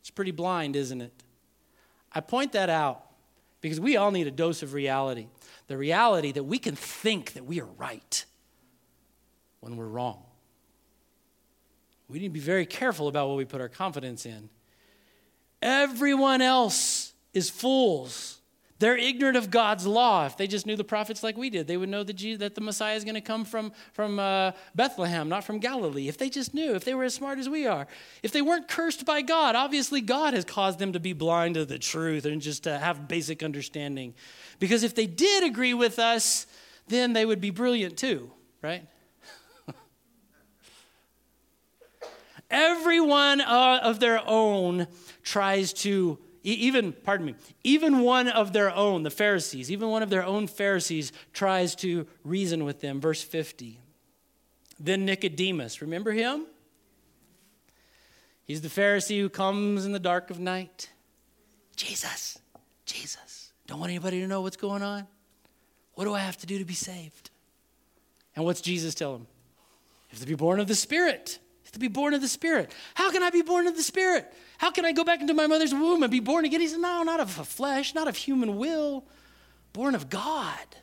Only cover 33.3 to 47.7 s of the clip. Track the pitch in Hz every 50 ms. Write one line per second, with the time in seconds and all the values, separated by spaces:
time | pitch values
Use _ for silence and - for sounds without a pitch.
33.3 | 160 156 156 156 143 143 135 - - 151 143 143 139 135 131 123 117 - - -
34.3 | - - - - - _ 190 185 226 226 220 233 - - 220 202 165 170 311 392
35.3 | 403 392 370 320 226 214 254 247 247 240 240 226 233 233 226 233 233 226 226 -
36.3 | - - - _ - - - - - - _ - 208 247 247 240 233 226 220 226
37.3 | 214 190 175 202 185 180 240 247 247 233 202 180 165 - - 262 208 139 120 120
38.3 | - _ _ _ _ _ - 151 170 180 160 - _ _ _ _ _ _ _ -
39.3 | - - _ _ _ _ _ - - - - _ _ _ _ _ _ _ _ _
40.3 | _ _ _ _ _ _ _ - - - _ _ _ _ _ _ _ _ _ _
41.3 | _ _ _ _ _ _ _ _ _ _ - _ _ _ - - - - - _
42.3 | - - _ _ 220 269 311 330 349 339 320 339 330 339 330 294 285 285 285 285
43.3 | 277 277 277 - 233 247 254 254 254 254 - 233 233 208 247 240 226 226 - -
44.3 | 220 220 220 214 202 196 185 180 175 180 175 170 - - - - - _ _ -
45.3 | - 208 196 196 196 196 190 180 - - - 202 202 196 185 170 151 - - -
46.3 | - - _ 190 226 208 226 254 262 254 226 185 - - - - 202 196 170 147
47.3 | 117 - - - - _ _ 240